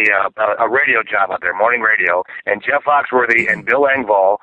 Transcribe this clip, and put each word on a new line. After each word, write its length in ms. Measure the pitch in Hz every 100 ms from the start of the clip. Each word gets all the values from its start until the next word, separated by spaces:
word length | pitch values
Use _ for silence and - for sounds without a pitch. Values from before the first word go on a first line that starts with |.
| 107
uh, 200 | 101 95 -
a, 300 | 107 104 113
a 40 |
radio 340 | 127 143 117 110
job 240 | 104 98
out 80 | 92
there, 120 | 90
morning 280 | 90 110 120
radio, 420 | 110 107 90 87 92 - -
and 160 | 104 120
Jeff 180 | 143
Foxworthy 640 | - 143 135 127 120 117 107
and 180 | 107 107
Bill 200 | 127 143
Engvall, 520 | 135 110 101 95 104